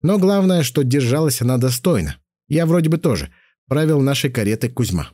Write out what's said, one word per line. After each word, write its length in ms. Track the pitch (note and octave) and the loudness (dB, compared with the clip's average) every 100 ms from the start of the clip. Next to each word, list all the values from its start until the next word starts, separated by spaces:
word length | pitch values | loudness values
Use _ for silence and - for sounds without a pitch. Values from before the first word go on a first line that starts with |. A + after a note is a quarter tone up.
Но 160 | E3 G3+ | -2 2
главное, 460 | F#3+ G3 F#3 F3 | 2 2 2 2
что 200 | C3 D3+ | 0 0
держалась 580 | B2+ C#3+ A#2+ D3 D#3+ - | 0 0 0 0 0 0
она 160 | B2 B2+ | 0 0
достойно. 600 | B2+ B2 F#3 A#2+ D2 - _ _ - | 0 0 0 0 -2 -8 _ _ -4
Я 180 | D#3 E3 | -2 2
вроде 240 | F3 D#3 | 2 2
бы 80 | E3 | 0
тоже. 360 | D#3+ F#2 C#2 _ _ _ - | 0 -2 -6 _ _ _ -4
Правил 320 | C3+ D#3 D3 | 0 2 2
нашей 320 | C3+ C#3 C#3 | 2 0 -2
каретой 380 | B2 G2+ A2 A#2+ | -2 -2 -2 -2
Кузьма. 420 | - G2+ F2 - | -2 -2 -2 -6